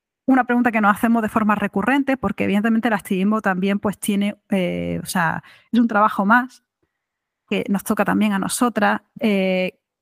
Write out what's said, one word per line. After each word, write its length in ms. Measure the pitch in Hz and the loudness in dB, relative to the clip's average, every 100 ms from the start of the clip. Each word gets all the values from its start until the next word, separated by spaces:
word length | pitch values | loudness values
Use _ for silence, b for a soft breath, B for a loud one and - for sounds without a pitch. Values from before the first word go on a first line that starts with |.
| _ _ - | _ _ 0
una 180 | 262 247 | 2 2
pregunta 260 | 240 240 | 2 2
que 100 | 220 | 2
nos 140 | 208 202 | 2 2
hacemos 260 | 233 233 | 2 2
de 80 | 214 | 0
forma 260 | 233 214 202 | 0 0 0
recurrente, 640 | 202 196 208 277 269 262 | -2 -2 0 0 0 -2
porque 280 | 202 - 202 | -2 -2 -2
evidentemente 420 | 196 226 226 240 | 0 0 0 0
el 60 | |
activismo 480 | 208 - 185 196 220 | -2 -2 -2 0 0
también, 380 | 208 185 196 202 | 0 0 0 0
pues, 200 | 214 180 | -2 -4
tiene, 360 | - 202 202 - - | -2 -2 -2 -4 -4
eh, 500 | 196 175 175 175 170 | -2 -2 -4 -4 -6
o 40 | 165 | -4
sea, 380 | 185 160 - - B B | -2 -2 -2 -10 B B
es 80 | 226 | 0
un 80 | 233 | 2
trabajo 380 | 208 214 - 196 | 2 2 2 2
más 380 | 240 254 - _ _ _ _ _ _ _ _ - | 2 0 -10 _ _ _ _ _ _ _ _ -6
que 160 | 196 - | -4 -2
nos 140 | 196 | -4
toca 220 | - 214 196 | -2 -2 0
también 280 | 190 214 | 0 0
a 60 | 196 | 0
nosotras, 600 | 190 - 247 220 202 214 - - | -4 -2 -2 0 0 0 -6 -4
eh, 600 | 226 196 190 185 185 - _ _ | 0 0 0 0 -4 -8 _ _